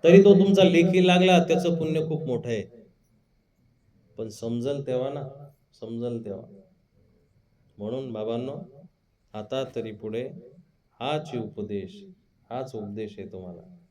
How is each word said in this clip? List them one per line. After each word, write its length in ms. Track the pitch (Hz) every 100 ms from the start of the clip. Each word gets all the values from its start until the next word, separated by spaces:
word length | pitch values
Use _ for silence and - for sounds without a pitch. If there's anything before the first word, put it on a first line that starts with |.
तरी 200 | 165 190
तो 160 | 196 185
तुमचा 240 | 190 196
लेखी 440 | 180 170 170 180 180
लागला, 360 | 180 185 180
त्याचं 320 | 170 165 170 165
पुण्य 320 | 156 156 156
खूप 200 | 151 131
मोठं 220 | 120 120
आहे. 140 | 110 92 - - _ _ _ _ _ _ _ _ _ _ _ _ -
पण 100 | 113
समजल 540 | 104 - 120 123 143 139
तेव्हा 220 | 127 135
ना, 400 | 143 143 - - _ _ _
समजल 460 | 110 117 120 117 104
तेव्हा. 340 | 95 - 98 _ _ _ _ _ _ _ _ _ _ _ -
म्हणून 360 | 104 127 135
बाबांनो, 440 | 110 107 117 131 156 180 - - _ _ _ _
आता 300 | 110 107 131 131 123
तरी 160 | 113
पुढे 380 | 104 107 113 131 - - - _ _ _ _
हाच 360 | 127 151 - 123
उपदेश, 680 | 107 113 101 101 92 101 98 - _ _ _
हाच 260 | 120 127 110
उपदेश 400 | 101 104 104 -
आहे 100 | 90
तुम्हाला. 300 | 95 92 87 - - _